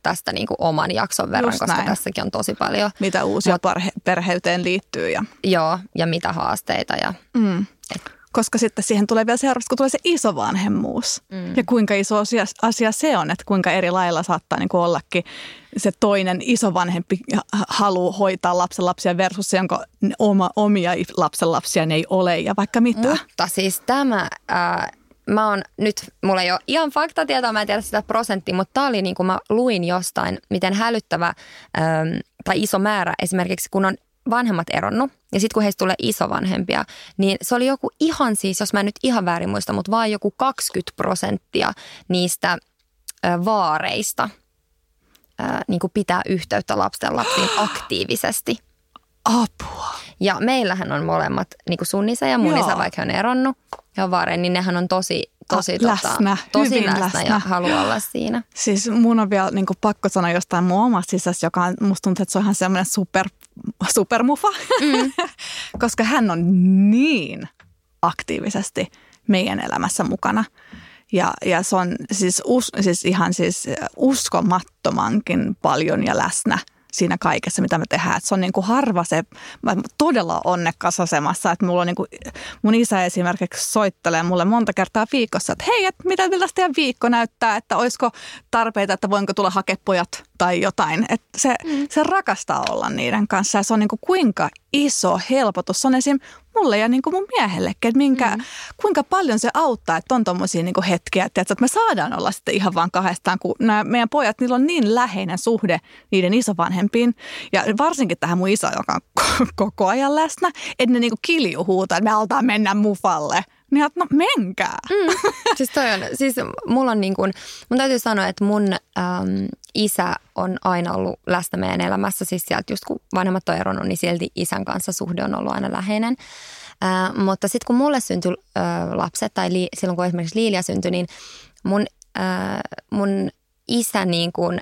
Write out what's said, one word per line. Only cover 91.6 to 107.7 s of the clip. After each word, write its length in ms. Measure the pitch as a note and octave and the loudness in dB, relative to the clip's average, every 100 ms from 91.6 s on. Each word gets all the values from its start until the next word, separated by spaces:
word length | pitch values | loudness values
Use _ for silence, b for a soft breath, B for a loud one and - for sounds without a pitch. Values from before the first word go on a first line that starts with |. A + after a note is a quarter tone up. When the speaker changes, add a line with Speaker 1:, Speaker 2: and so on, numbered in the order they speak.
Speaker 1:
Mm. 220 | D#4+ C#4+ C#4+ | -2 -2 0
Speaker 2:
se 120 | D#4 | 0
rakastaa 640 | D#4+ F#4+ D4+ F#3+ - C#3 - | 2 2 0 -2 -2 -2 -2
olla 200 | - - | -2 -2
niiden 380 | - B2 G#3+ G#3 | -2 -2 0 0
kanssa 300 | F#3+ G3+ G#3 | 0 0 0
ja 40 | |
se 100 | G3 | 2
on, 60 | A3 | 2
niinku, 180 | G#3+ A3 | 2 0
kuinka 480 | - F#4 B3+ - D#3 - _ | 0 4 4 2 -2 -4 _
iso 480 | C#4+ C#4+ - F#3 F#3 - | 0 2 2 2 0 2
helpotus. 500 | C4 A3+ F#3 - - | 2 2 0 -2 0
Se 80 | C4 | 2
on 60 | |
esim. 240 | C4 C#4 C#4 B B _ A4+ | 2 4 0 B B _ 2
mulle 220 | D#4+ G#3 | 4 4
ja, 100 | A3+ | 4
niinku, 220 | C4 D#4 | 2 2
mun 160 | F#4 G4+ A#4 | -2 0 0
miehellekin, 500 | G#3+ F3+ F#3 - A#3 | 0 0 -2 0 2
että 100 | B3+ | 4
minkä, 380 | C#4 C4 B3 A3 | 4 4 2 -2
Speaker 1:
Mm. 60 | B3+ B B - | -8 B B -4
Speaker 2:
kuinka 280 | G#4 D#4 | 0 0
paljon 340 | C#4 F#4+ D#4+ A3 | 2 2 2 2
se 100 | A#3 | 0
auttaa, 420 | D4 D#4+ A3+ - E3 | 2 0 0 -2 -2
että 180 | - | 2
on 100 | B3+ | 2
tommosia, 380 | G#3 F3+ F#3 F3 | 2 0 -2 -2
niinku, 200 | F3 F#3 F#3 | 0 0 0
hetkiä, 400 | F3 - F#3+ F#3 | 0 0 0 0
tiedätkö, 180 | - F#3 | 0 -2
että 80 | G3 | 2
me 60 | B3 | 2
saadaan 500 | G#4+ A4+ A3 D3 - | 4 2 2 0 -2
olla 120 | F#2+ | -2
sitten 220 | - - | -2 -2
ihan 200 | G3 F#3+ | 0 0
vaan 160 | F3+ F3 | 0 0
kahdestaan, 480 | F#3 F#3+ F3+ - F#3 | 0 0 0 -2 -2
kun 160 | F3+ - | -2 0
nämä 240 | A3+ G#3+ | 2 2
meidän 240 | - A#3+ A#3 | 2 0 2
pojat, 320 | D4 A3+ - | 2 0 0
niillä 140 | B3 | 0
on 120 | B3 D4 | 2 2
niin 280 | F4 G#3+ | 2 2
läheinen 440 | A#3 B3 G3 F#3+ - | 2 2 -2 -4 -2
suhde 420 | A3+ A3+ G3 D#3+ B B B | 0 0 2 0 B B B
niiden 240 | F#3+ F3+ | 2 4
isovanhempiin. 800 | A3+ A3 F3+ E3+ F#3 G3+ A#3 A#3+ - B B B | 2 2 0 -2 0 0 2 2 0 B B B
Ja 120 | - - | 0 0